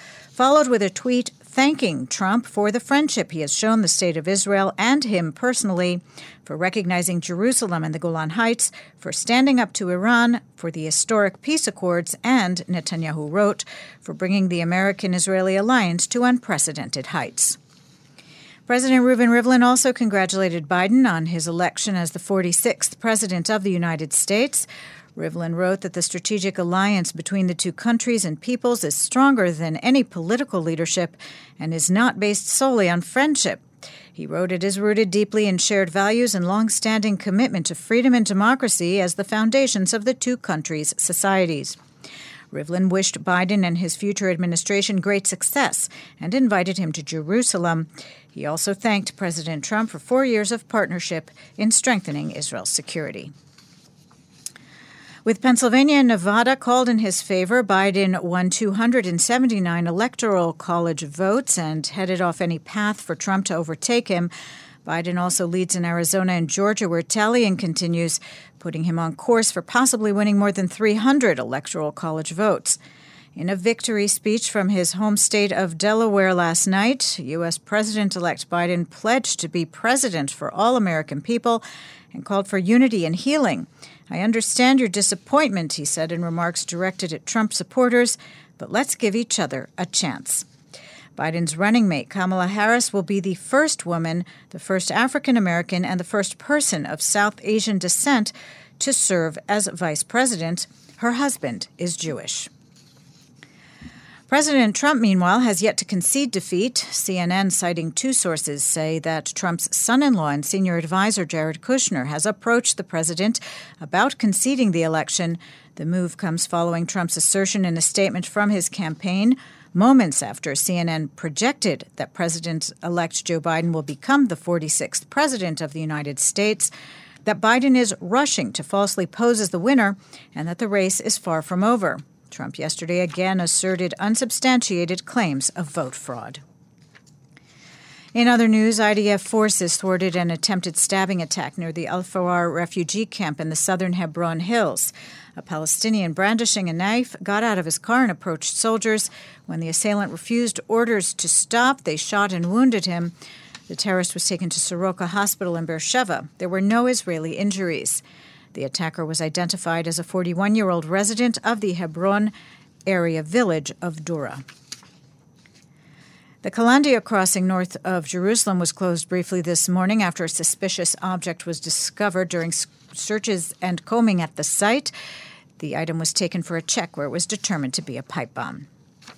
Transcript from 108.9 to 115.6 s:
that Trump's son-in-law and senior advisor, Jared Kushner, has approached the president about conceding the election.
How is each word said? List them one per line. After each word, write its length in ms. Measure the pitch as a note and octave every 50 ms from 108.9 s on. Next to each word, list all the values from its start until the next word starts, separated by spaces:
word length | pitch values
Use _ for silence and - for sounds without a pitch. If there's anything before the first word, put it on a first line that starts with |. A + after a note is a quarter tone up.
| D#3+ D#3+
that 340 | D#3 E3+ D#3+ D#3 D3 - -
Trump's 340 | - - F3 E3+ E3+ - -
son-in-law 580 | - - - - A#3 C4 D4 C#4 A#3+ F3+ D#3 D3
and 140 | C#3+ D3 C#3+
senior 340 | - - F#3+ F#3+ F3+ E3+ E3+
advisor, 460 | D#3+ D3+ F3+ F#3 G3 A3 G#3+ G#3 E3+
Jared 380 | D3 E3+ D#3+ D#3 D#3+ D#3 -
Kushner, 460 | - - C4 C4+ - - G3 C3+ B2 C#3+
has 180 | D3 D3+ -
approached 520 | G#3+ G#3 - - A#3 A#3 B3 A#3+ - - -
the 60 | F#3
president 560 | - - E3 D#3+ E3 E3+ E3 G3+ A3 A#3 - - - - - - - - -
about 380 | D#3+ C#3+ - F#3 A#3 C4+ - -
conceding 540 | A#3+ G#3 F#3 - - B3+ C#4 B3+ B3 G3+
the 100 | E3 E3+
election. 560 | E3 D#3+ D#3+ D#3+ F#3 - - - E3+ E3 E3 E3+ - - - -